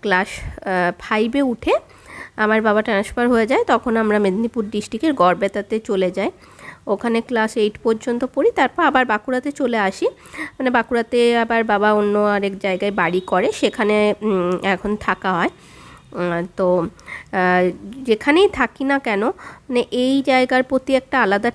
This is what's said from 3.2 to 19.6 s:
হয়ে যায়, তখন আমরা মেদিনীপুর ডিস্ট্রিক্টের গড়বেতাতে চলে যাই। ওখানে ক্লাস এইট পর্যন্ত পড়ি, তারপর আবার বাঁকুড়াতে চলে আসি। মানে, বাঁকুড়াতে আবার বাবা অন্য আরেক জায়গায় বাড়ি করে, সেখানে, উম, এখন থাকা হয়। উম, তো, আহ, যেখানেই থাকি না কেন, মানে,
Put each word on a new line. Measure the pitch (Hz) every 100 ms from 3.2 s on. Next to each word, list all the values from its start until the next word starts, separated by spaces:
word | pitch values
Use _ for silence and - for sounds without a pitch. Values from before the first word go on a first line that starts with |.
| 240
হয়ে | 240 220
যায়, | 294
তখন | 480 233 247 226
আমরা | 220 208
মেদিনীপুর | 202 185 226 240 208
ডিস্ট্রিক্টের | 214 208 220 320
গড়বেতাতে | 285 180 180 196 208 202 220
চলে | 220 196 185
যাই। | 185 214 - - - - - -
ওখানে | 202 233 226
ক্লাস | 226 240 220 226
এইট | 214 208
পর্যন্ত | 233 220 - 240
পড়ি, | 247 - 381
তারপর | 466 262 -
আবার | 320 262 254
বাঁকুড়াতে | 285 - 254 285
চলে | 285 269 233
আসি। | 196 - 370 - - - 302 -
মানে, | 262
বাঁকুড়াতে | 247 226 240 233 247 240 233
আবার | 226 226
বাবা | 226 208 214
অন্য | 214 208 208
আরেক | 208 202 196 196
জায়গায় | 202 185 202
বাড়ি | 202 170 180
করে, | 185 185 233
সেখানে, | 415 226 - 208 214 208 202
উম, | 214 190 175 180
এখন | 190 180 208 208
থাকা | - 185 196
হয়। | 180 185 - - - - - -
উম, | - 175 170 175 -
তো, | 185 180 165 - - - -
আহ, | 196 180 180 180 175 196 269
যেখানেই | 254 220 - 302 392
থাকি | - 247 -
না | 269 277
কেন, | 269 202 220
মানে, | 381 - -